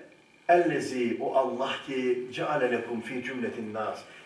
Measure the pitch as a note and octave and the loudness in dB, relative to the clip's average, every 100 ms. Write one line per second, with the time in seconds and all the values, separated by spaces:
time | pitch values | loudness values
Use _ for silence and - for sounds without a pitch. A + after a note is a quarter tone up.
0 | - - _ _ - F3 D#3+ C#3+ - B2+ | -14 -20 _ _ 6 6 6 2 -2 0
1 | A#2 - C#3 C3+ B2+ A#2+ C3+ - - C3 | 0 0 0 2 2 0 -4 -4 -4 -2
2 | B2+ B2 B2 - D#3 D3 B2 A#2+ B2 A#2 | 0 0 -2 -4 -2 2 2 0 -2 -6
3 | - B2+ B2 B2+ A2 A#2 G#2+ A2 G#2+ F#2+ | -4 -6 -6 -4 -4 -4 -6 -4 -4 -6
4 | - - | -12 -20